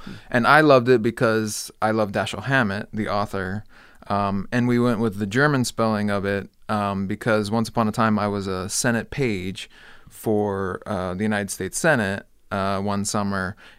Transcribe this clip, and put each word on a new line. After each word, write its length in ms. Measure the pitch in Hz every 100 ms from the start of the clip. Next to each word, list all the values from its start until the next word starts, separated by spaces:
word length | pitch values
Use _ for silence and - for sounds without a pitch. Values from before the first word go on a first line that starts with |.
| - - -
and 160 | 123 113
I 140 | 147
loved 280 | 156 131 120
it 140 | 120
because 680 | 113 113 120 110 110 - - -
I 100 | 110
love 200 | 110 104
Dashiell 320 | 101 98 98
Hammett, 460 | 123 135 107 98 -
the 160 | 107 107
author. 560 | 101 104 98 92 104 - - - - -
Um, 400 | 101 101 98 92
and 160 | 123 120
we 120 | 120
went 200 | 120 110
with 200 | 117 101
the 80 | 104
German 360 | 120 151 139
spelling 460 | 120 - 113 107 104
of 160 | 101 98
it, 240 | 101 - _ -
um, 380 | 107 101 98 95
because 460 | 104 123 110 101
once 180 | 113 113
upon 180 | - 110
a 40 |
time 260 | 104 113 107
I 100 | 104
was 200 | 101 98
a 200 | 92 92
Senate 440 | - 127 117 -
page 580 | - 127 98 90 92 - - - - -
for, 720 | - - 107 104 98 95 90 -
uh, 260 | 101 92
the 100 | 92
United 280 | 107 104 98
States 260 | - 92 -
Senate, 480 | 170 139 98 98 - _ -
uh, 300 | 101 98 98
one 240 | 101 101 101
summer, 500 | 110 101 98 92 92 -